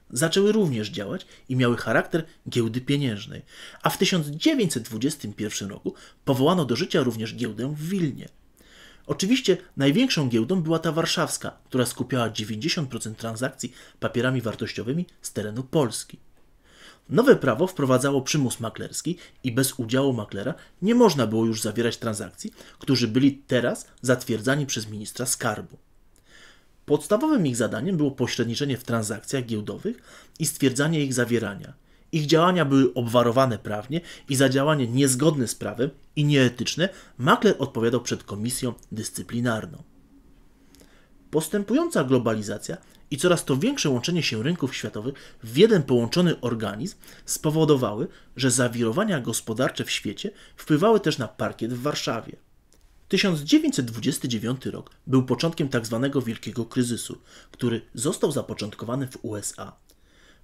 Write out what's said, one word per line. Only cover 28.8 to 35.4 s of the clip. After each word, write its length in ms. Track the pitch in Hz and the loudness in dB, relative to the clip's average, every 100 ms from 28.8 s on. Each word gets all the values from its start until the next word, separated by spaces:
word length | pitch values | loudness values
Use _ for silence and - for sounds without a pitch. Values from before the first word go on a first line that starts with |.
transakcjach 640 | - 117 107 101 - 139 117 | -2 -2 -2 -6 -6 -6 -4
giełdowych 520 | 110 104 98 202 247 - - - - | -6 -6 -6 -6 -8 -12 -20 -18 -6
i 60 | 160 | -6
stwierdzanie 580 | - 135 120 151 160 | 0 0 2 0 0
ich 100 | 139 | 0
zawierania. 600 | 123 117 117 101 98 - - _ _ _ | 0 0 0 -2 -6 -14 -18 _ _ _
Ich 140 | 160 147 | -2 4
działania 400 | 156 175 180 143 | 4 6 4 4
były 280 | 135 127 | 6 4
obwarowane 640 | - 117 123 117 117 131 104 | 2 2 4 4 4 4 0
prawnie 420 | - 104 - 160 - - - | -6 -8 -6 -6 -8 -12 -2
i 60 | 135 | 2
za 140 | 135 | 4
działanie 380 | 135 143 151 117 | 4 2 2 2
niezgodne 600 | 127 139 127 156 147 | 2 2 4 2 2